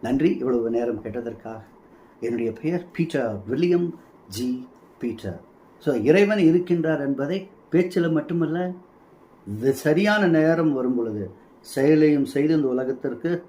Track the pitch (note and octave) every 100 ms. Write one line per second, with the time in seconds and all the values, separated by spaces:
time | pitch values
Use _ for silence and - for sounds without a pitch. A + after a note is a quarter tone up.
0 | A#2 C3+ D#3+ - B2 B2 A#2 A#2 A#2+ G#2+
1 | A2 A#2 A#2 G#2 A2+ A2 G#2+ - - -
2 | - - A#2 A#2+ A2+ A2 D#3 F3 F3+ -
3 | E3+ D3 A#2 G2+ G2 C3 F3 F3 F3 -
4 | - - - G2+ B2+ B2+ B2+ - - -
5 | A#2+ A2+ G2+ E2 - - - - - B2+
6 | G#2+ F3 G3+ G#3+ D#3+ E3+ F3+ F3 D#3+ D3+
7 | C#3 C3+ C#3 F#3+ F#3+ - - E3 F3+ F3+
8 | E3+ D#3+ D3 E3+ D#3+ E3 F3+ F3+ - -
9 | _ - - - - G#2 B2+ C3+ D3+ D#3
10 | G#3 G#3 F#3+ D#3+ D#3 E3 D#3+ C#3 B2+ B2
11 | A2+ G#2 F#2 - - - - - C3+ D#3
12 | D#3 D3 C3 C#3 D3+ D#3+ C#3 B2+ B2+ B2+
13 | C#3 A#2+ E3 F3